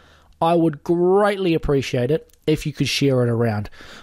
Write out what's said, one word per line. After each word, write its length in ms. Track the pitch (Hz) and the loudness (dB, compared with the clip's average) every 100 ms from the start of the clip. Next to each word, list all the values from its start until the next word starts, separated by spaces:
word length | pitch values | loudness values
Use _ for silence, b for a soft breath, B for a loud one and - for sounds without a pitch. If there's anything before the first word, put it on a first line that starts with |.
| b b b b | b b b b
I 140 | 165 170 | 0 2
would 280 | 165 147 | 0 -2
greatly 720 | - 175 180 190 208 202 185 | -4 0 2 4 2 0 0
appreciate 560 | 160 - 139 - 127 123 | 0 0 0 0 -2 0
it 180 | 160 - _ - | -2 -4 _ -2
if 180 | 156 151 | -2 -2
you 80 | |
could 160 | - 139 | -4 -2
share 320 | - 143 127 | 0 2 2
it 80 | 120 | 2
around, 400 | 117 117 104 104 B B B | 0 0 -2 -6 B B B